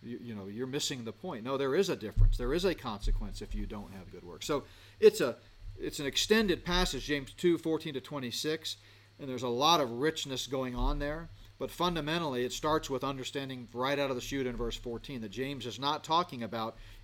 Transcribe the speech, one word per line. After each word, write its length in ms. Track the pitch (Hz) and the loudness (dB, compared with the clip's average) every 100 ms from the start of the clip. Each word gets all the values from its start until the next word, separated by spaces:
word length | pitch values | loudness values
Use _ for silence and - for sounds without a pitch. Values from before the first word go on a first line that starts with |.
you, 160 | 113 120 | -12 -10
you 120 | 117 | -8
know, 120 | 107 98 | -8 -8
you're 200 | 104 131 | -6 -4
missing 380 | 143 - 135 | -2 -2 -4
the 80 | 113 | -8
point. 320 | - 185 135 | -8 -8 -6
No, 120 | 117 135 | -2 0
there 180 | 135 | 2
is 140 | 147 180 | 2 2
a 80 | 147 | 0
difference. 400 | 208 - - - | 0 6 6 6
There 180 | 123 | 0
is 100 | 165 | 2
a 100 | 185 | 2
consequence 680 | 160 131 101 - 107 104 - | 0 -4 -2 0 0 -2 -8
if 140 | 104 | -6
you 120 | 107 98 | -6 -6
don't 260 | 104 95 | -8 -10
have 180 | 95 92 | -12 -14
good 140 | 92 | -14
works." 220 | 87 85 - | -14 -8 -2
So 180 | 143 - - - - | -2 -2 -14 -20 8
it's 200 | 208 - | 10 10
a, 160 | 143 113 - - - - | 4 0 -12 -14 -12 -8
it's 220 | - - | -6 -4
an 60 | 139 | -2
extended 580 | - - 220 202 160 | 0 6 6 6 2
passage, 400 | - 180 180 131 | 2 2 2 0
James 280 | 127 147 131 | -2 -2 -2
two 260 | - 180 165 | 2 4 4
fourteen 360 | 165 156 160 | 2 -2 -2
to 60 | 131 | -8
twenty-six, 760 | - 147 123 110 151 160 - - - - - - | -6 -6 -4 -4 -2 -2 -6 -10 -14 -20 -20 -14
and 100 | 139 | -8
there's 160 | 127 | -4
a 40 | 127 | -2
lot 320 | 120 151 170 | 4 6 6
of 100 | 131 | 4
richness 540 | 117 151 156 143 127 - | 0 0 0 -4 -6 -4
going 280 | 131 127 | -4 -4
on 240 | 123 131 147 | 0 0 2
there. 300 | 143 156 165 - - - | -2 -4 -10 -16 -20 -8
But 120 | 131 | -8
fundamentally, 760 | - 175 165 147 165 160 127 | 0 0 0 0 -2 -2 -2
it 80 | 123 | -2
starts 380 | - 156 156 156 | -2 2 2 2
with 140 | 131 | -2
understanding 640 | 135 135 123 143 135 131 113 | -2 -4 -6 -6 -6 -8 -8
right 260 | 117 131 143 | -2 0 2
out 120 | 139 | 0
of 60 | 123 | -2
the 60 | |
chute 260 | 110 139 123 | -2 -2 -2
in 80 | 117 | -2
verse 200 | 117 110 | -4 -4
fourteen 440 | 127 117 - 135 | -6 -8 -8 -8
that 100 | 110 | -8
James 340 | 101 135 139 | -6 -6 -6
is 140 | 117 110 | -8 -2
not 240 | 139 147 | -2 -2
talking 400 | - 165 175 131 | 2 0 2 -4
about, 340 | 113 117 113 - - - | -6 -4 -6 -8 -16 -16